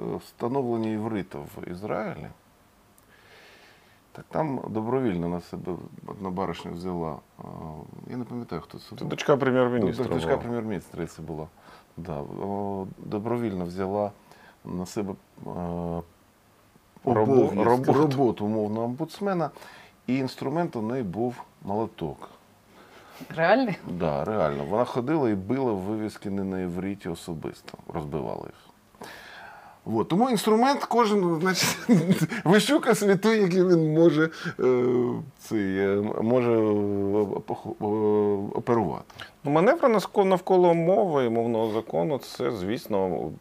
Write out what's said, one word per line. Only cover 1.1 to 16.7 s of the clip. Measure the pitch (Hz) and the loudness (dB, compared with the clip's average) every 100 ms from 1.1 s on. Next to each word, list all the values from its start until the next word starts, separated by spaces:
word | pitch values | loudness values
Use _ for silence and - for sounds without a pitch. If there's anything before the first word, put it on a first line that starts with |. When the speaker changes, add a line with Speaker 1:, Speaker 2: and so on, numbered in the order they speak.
| 110 92 71 | -4 -6 -10
Speaker 1:
в | 76 - - | -12 -12 -12
Ізраїлі. | 87 107 - 214 - - - _ _ _ _ _ _ _ _ - - - - - _ _ _ _ | -10 -6 -6 -6 -10 -14 -18 _ _ _ _ _ _ _ _ -20 -20 -20 -20 -20 _ _ _ _
Так | - - | -20 -6
там | - 156 131 - | -4 -2 -4 -6
добровільно | 104 110 131 127 87 85 | -6 -2 0 0 -2 -2
на | 87 | -4
себе | - 92 92 87 - - - | -8 -10 -8 -10 -12 -18 -16
одна | - 95 | -10 -8
баришня | 92 90 85 87 | -4 -4 -6 -10
взяла, | 85 92 87 82 69 - - | -10 -6 -4 -6 -8 -14 -18
е, | - 50 82 78 - - - | -16 -14 -12 -14 -16 -18 -12
я | 127 | -12
не | |
пам'ятаю, | 117 120 117 85 | -10 -10 -10 -10
хто | - - | -10 -16
це | - | -16
Speaker 2:
Це | - | -10
Speaker 1:
був. | 147 | -8
Speaker 2:
дочка | 143 - 143 | -2 2 2
прем'єр-міністра | 131 127 123 120 95 117 | 4 4 2 2 0 0
Speaker 1:
Дочка | 123 85 80 | -2 0 0
Speaker 2:
була. | 135 | 0
Speaker 1:
прем'єр-міністра | 120 120 110 95 - - 82 | -2 -6 -4 -6 -8 -8 -8
це | - | -10
була. | 80 78 78 - - - _ - | -12 -10 -12 -16 -20 -20 _ -14
Да, | 85 76 | -10 -8
о, | 69 - 98 101 101 98 95 - | -8 -8 -6 -6 -6 -6 -8 -12
добровільно | - 104 110 120 117 95 | -8 -6 -4 -2 -2 -4
взяла | 87 90 95 101 101 - - - - - | -6 -4 -2 -2 -2 -4 -20 -20 -20 -18
на | 104 90 92 | -10 -8 -6
себе, | - 98 | -6 -6
е, | 95 _ - 104 98 87 85 85 85 82 _ _ _ _ _ _ | -8 _ -16 -12 -8 -6 -6 -4 -6 -8 _ _ _ _ _ _